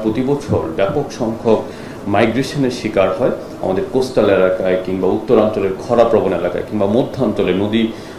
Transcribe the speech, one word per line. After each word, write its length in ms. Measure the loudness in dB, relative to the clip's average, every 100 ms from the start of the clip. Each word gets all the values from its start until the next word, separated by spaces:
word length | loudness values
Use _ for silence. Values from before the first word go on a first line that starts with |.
প্রতি 200 | 0 0
বছর 380 | 0 -2 0 -2 -2 -2
ব্যাপক 360 | -2 0 -4 -4
সংখ্যক 440 | -4 -2 2 0 0 -12 -14 -12 -2
মাইগ্রেশনের 640 | 2 2 0 -2 -2 -2
শিকার 380 | -2 -2 2 2 2
হয়, 120 | 0 -2 -8 -8
আমাদের 220 | -4 -2 -2
কোস্টাল 380 | -2 0 2 4
এলাকায় 460 | 4 4 2 0 0 -2
কিংবা 220 | -2 0
উত্তরাঞ্চলের 600 | 0 2 4 4 2 -2 -2 0
খরাপ্রবণ 440 | 4 6 4 2
এলাকায় 320 | 0 -2 -4 -4
কিংবা 160 | -2 0
মধ্যাঞ্চলে 680 | 2 0 0 -2 0 0
নদী 340 | 0 0 0 0 -4 -14